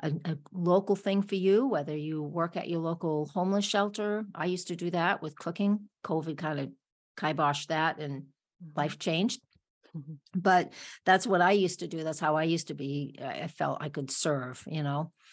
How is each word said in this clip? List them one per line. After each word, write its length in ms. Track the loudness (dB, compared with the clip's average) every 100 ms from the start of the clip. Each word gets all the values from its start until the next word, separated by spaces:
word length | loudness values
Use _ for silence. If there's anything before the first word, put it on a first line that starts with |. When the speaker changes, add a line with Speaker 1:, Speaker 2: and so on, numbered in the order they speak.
Speaker 1:
a, 100 | -4 -4 -4
a 120 | -6 -8
local 420 | -2 4 4 4 0
thing 280 | 2 0
for 120 | 0 0
you, 320 | 4 4 4
whether 280 | 0 -2 -4
you 240 | -4 -4
work 320 | -4 -2 -2 -2
at 140 | -4
your 100 | -2
local 460 | -2 -2 0 0 -2
homeless 320 | 0 2 2 2
shelter. 600 | 2 0 0 -2 -2 -4
I 120 | -4 -2
used 220 | -2 -4
to 80 | -4
do 140 | -2
that 300 | 2 2 2
with 160 | -4 -8
cooking. 520 | -8 0 2 2 -2 _ -4
covid 320 | -2 -2 -4
kind 220 | -4 -2
of 100 | -4 -8 _ _ _ -4
kiboshed 500 | -2 2 2 2 -2
that 320 | 0 0 0
and 240 | -6 -8 -10 _ _ _
Speaker 2:
Mm-hmm. 160 | -10 -2
Speaker 1:
life 180 | -2 0
changed. 440 | 0 2 2 -2 _ _ _ _ _ -14
Speaker 2:
Mm-hmm. 160 | -12 -14 _ 0
Speaker 1:
But 320 | 6 6 4 -8 -18 -8 4
that's 220 | 4 4
what 140 | 4
I 100 | 6
used 280 | 6 4 0
to 80 | -6
do. 140 | -4
That's 160 | -4 -2
how 180 | 2 2
I 60 |
used 260 | 2 0 -2
to 40 |
be. 420 | -6 -4 -4 -6 -8
I, 200 | -10 -8
I 60 | -8
felt 320 | -4 -2 -2
I 80 | -6
could 200 | -6 -4
serve, 540 | -2 0 0 -4 -10 -8
you 160 | -4
know, 280 | -2 -2 -4 _ _